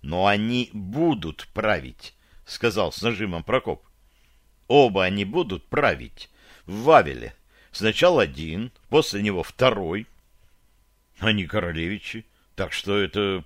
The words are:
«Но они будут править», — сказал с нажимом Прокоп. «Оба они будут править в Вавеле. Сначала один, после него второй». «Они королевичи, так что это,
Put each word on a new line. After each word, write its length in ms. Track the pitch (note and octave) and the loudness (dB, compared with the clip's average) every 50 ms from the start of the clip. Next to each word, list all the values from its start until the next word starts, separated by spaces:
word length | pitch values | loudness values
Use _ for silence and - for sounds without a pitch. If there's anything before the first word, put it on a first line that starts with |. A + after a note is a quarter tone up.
«Но 260 | - C2+ D#2+ F2+ F#2+ | -8 -4 -2 0 2
они 420 | G2+ G2+ G#2 G#2+ A2+ B2 B2 B2 - F#2+ | 2 2 2 0 0 -2 -2 -4 -4 -8
будут 720 | G#2 G2 F2+ G#2+ C#3+ E3 E3+ D3 G#2+ D#2+ D#2+ D2+ - - - - | -12 -10 -6 -2 0 2 2 0 0 -4 -10 -10 -12 -16 -12 -8
править», — 600 | G2 - G#2+ G#2 E2+ C2+ B1 - - - - _ _ _ _ _ - - | -4 0 0 0 0 -2 -10 -16 -18 -20 -20 _ _ _ _ _ -20 -18
сказал 460 | - - - - A#2 G2 G#2 G2 D#2+ | -16 -10 -2 -2 0 0 2 -2 -2
с 100 | - - | -2 -4
нажимом 420 | F#2+ A#2 A#2 F#2 A2 G2 F2 E2 D#2+ | -4 -4 -4 -2 -6 -6 -6 -8 -4
Прокоп. 420 | - A2 C3 - - D#2+ - _ _ _ _ _ _ _ _ _ _ _ _ _ _ _ _ _ | -2 -2 -2 -2 -4 -8 -8 _ _ _ _ _ _ _ _ _ _ _ _ _ _ _ _ _
«Оба 380 | _ B2+ C#3+ C3+ A#2+ F#2+ G2 F#2 | _ 8 8 8 8 6 2 0
они 180 | F#2 F#2+ G2+ G2+ | 2 0 -2 -4
будут 440 | F#2+ A#2 F3 F3 A2+ F#2+ E2 - | -2 -2 -4 -4 -2 -6 -10 -8
править 640 | _ - D3 C#3+ A#2 E2 B1+ A#1+ A2 - - - - _ _ _ - - - _ | _ -2 2 2 2 0 0 -6 -16 -16 -20 -20 -20 _ _ _ -20 -20 -20 _
в 180 | - F#2 G#2 A#2 | -12 -10 -2 4
Вавеле. 500 | C#3+ D#3+ C3+ G2 D2 C2+ A#1+ A#1 A1 - _ _ _ _ _ _ _ | 8 8 8 8 4 -4 -10 -12 -14 -16 _ _ _ _ _ _ _
Сначала 520 | - - G2+ G#2+ G#2+ - - F3+ F3+ C#3 G#2 | -12 -2 -2 0 2 4 4 4 6 4 2
один, 480 | D#2+ C2+ C2 D#2+ D#2+ D#2+ F#2+ A2+ B2 _ _ _ - | 2 -2 -10 -10 -8 -6 -8 -8 -10 _ _ _ 2
после 320 | A#2 D3+ D3+ - - G2+ | 2 2 2 2 -4 -2
него 220 | G#2 G#2+ G2 F2+ D#2 | -2 -2 -2 -2 -4
второй». 600 | - - - C3 C3 A2+ G#2 F#2+ D#2+ F2 G#2 A#2 - _ _ _ _ _ _ _ - _ _ _ _ _ _ _ _ _ _ _ _ _ - | -6 -2 2 2 2 2 0 -4 -4 -4 -6 -8 -10 _ _ _ _ _ _ _ -20 _ _ _ _ _ _ _ _ _ _ _ _ _ -4
«Они 260 | - A2 G#2+ G#2 F#2 | 0 0 0 0 -2
королевичи, 800 | D#2 - G#2+ G2+ F2 E2 D#2 E2 F2 G#2 G#2 - - - A2+ A2 _ _ _ _ _ _ | -2 -4 -4 -4 -2 -4 -4 -4 -4 -6 -8 -10 -12 -14 -14 -16 _ _ _ _ _ _
так 180 | - F#2+ E2+ - | -8 -6 -6 -6
что 240 | - - G2 G2+ | -8 -4 0 0
это, 480 | G2+ G2 F2+ - G#2 G2+ G2 F#2+ F#2 D#2+ | 0 0 0 0 -2 -2 0 -2 -4 -8